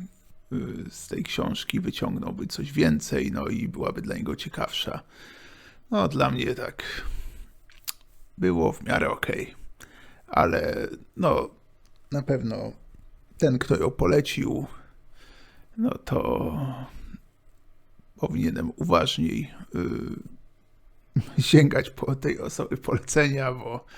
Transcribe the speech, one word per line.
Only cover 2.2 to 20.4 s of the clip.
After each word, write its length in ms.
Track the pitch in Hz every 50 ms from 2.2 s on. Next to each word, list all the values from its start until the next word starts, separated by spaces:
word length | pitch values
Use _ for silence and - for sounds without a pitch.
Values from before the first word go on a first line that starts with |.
| - - - - -
coś 240 | - - - - -
więcej, 600 | - - - 80 76 76 - - - 69 64 -
no 160 | - - 69
i 200 | - - - -
byłaby 340 | - - - - - - -
dla 140 | - - -
niego 200 | - 73 69 71
ciekawsza. 680 | - - - - - - - - - - - - - - - - - - - - - - - - - - - - - - -
No, 160 | 233 208 190
dla 240 | 156 143 139 139 135
mnie 240 | 131 127 131 127 123
tak 280 | - - - - - - - - - - - - - - - - - - - - - - - - - - - - - - - - - - - -
było 340 | - - 92 87 85 80 101 -
w 100 | - -
miarę 260 | - - - - -
okej, 460 | - - - - - - - - - - - - - - - - - - - - - - -
ale 600 | - - - 78 78 71 - - - - - - - - - - - -
no, 320 | - 185 151 104 67 - - - - _ - - - - - - - - -
na 100 | 143 143
pewno 500 | 135 - 139 123 - 113 110 101 107 110 117 - - - - - - - - - - - -
ten, 220 | - 165 143 127 123
kto 180 | - - -
ją 140 | - 78 127
polecił, 760 | 135 - - - - 147 139 - - - 135 - - - - - - - - - - - - - - - - - - - - - - - - - -
no 200 | 226 220 254 -
to 600 | - - - - - - - - - - - 160 156 139 135 127 127 135 - - - - - - - - - _ _ - - - - - - - - - - - - - - -
powinienem 540 | - - - 156 156 156 - - - - 247 -
uważniej, 760 | - - 170 175 165 156 135 - - - - 113 113 147 - - - - - -
y, 1700 | - 87 - - - - - - - - - - -